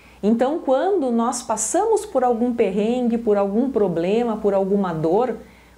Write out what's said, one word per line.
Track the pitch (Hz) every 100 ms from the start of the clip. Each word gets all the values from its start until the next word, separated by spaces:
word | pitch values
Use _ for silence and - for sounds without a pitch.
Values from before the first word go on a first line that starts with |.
| - -
Então, | 202 233 262 311
quando | 277 262 359 392 262
nós | 233 233 -
passamos | - - - 339 453 415 -
por | 262
algum | 247 226 247
perrengue, | 233 202 196 214 247 240 233
por | 214 202
algum | 202 214 269
problema, | 233 190 165 175 226 240 214
por | 202
alguma | 196 190 202 185
dor, | 160 160 202 254 - - - -